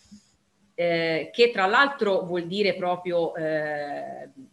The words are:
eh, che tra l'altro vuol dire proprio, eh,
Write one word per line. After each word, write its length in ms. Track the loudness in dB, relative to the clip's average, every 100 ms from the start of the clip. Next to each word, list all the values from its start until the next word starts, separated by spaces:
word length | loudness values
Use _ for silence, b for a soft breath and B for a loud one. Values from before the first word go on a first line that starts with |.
| b -20 b b _ _ _
eh, 560 | -2 0 2 0 0 0
che 180 | 4 4
tra 160 | 4 2
l'altro 580 | 4 4 2 0 0 0
vuol 200 | -4 -4
dire 280 | 0 0
proprio, 600 | 0 -2 -2 -2 0 0
eh, 920 | -2 -2 -2 -2 -4 -6 -8 -10 -12 -16 -18 -20